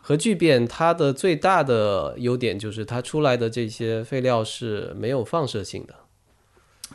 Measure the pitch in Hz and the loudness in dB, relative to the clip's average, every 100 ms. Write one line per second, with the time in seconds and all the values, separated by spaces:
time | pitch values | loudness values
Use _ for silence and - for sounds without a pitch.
0 | - 147 233 185 170 131 117 - 165 170 | -2 0 2 2 4 4 4 0 2 4
1 | 143 135 190 151 185 190 139 117 104 98 | 2 2 0 2 4 4 4 4 4 2
2 | 71 64 120 123 120 101 107 107 104 120 | -2 -2 -2 0 0 -2 -6 -8 -6 -6
3 | 127 151 147 123 113 117 113 - 113 113 | -4 0 2 2 0 -2 -4 -4 -4 -4
4 | 113 135 127 117 110 - 117 104 - 101 | -4 -2 2 2 0 -6 -6 -6 -6 -6
5 | 104 135 104 170 135 110 95 - - - | -4 -2 -2 -2 -2 -4 -8 -10 -14 -20
6 | _ _ _ _ _ _ _ _ - | _ _ _ _ _ _ _ _ -16